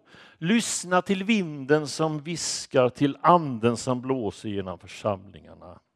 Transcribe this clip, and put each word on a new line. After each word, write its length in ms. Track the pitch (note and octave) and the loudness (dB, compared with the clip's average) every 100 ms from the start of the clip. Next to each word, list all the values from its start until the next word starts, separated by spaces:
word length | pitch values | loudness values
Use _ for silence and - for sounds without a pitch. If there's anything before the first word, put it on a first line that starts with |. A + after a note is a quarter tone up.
| _ - - _ | _ -20 -20 _
Lyssna 640 | D#3+ A#3 - - F3 F3+ | 0 0 0 -6 0 0
till 220 | F3+ F#3+ | 0 -2
vinden 640 | G3 A3 E3+ D3 C3 D3+ C#3+ | 0 0 0 -6 0 0 0
som 320 | - D#3+ D3+ | -2 -2 -2
viskar, 680 | D3 E3+ - - - C3+ B2 | -6 -8 -6 -8 0 2 2
till 300 | - C#3+ C3+ | 2 -2 4
anden 560 | - F3 D3 A#2 A#2 A2+ | 6 6 4 0 0 0
som 240 | C3 B2+ | -2 -4
blåser 480 | B2+ C3+ G2+ - A2 | -2 -4 -4 -6 -8
genom 300 | G2+ F#2 F2 | -6 -6 -10
församlingarna." 1040 | F#2 - A2 G2 G2 E2+ D#2+ E2 E2 E2+ _ | -16 -6 -4 -4 -8 -20 -20 -20 -20 -20 _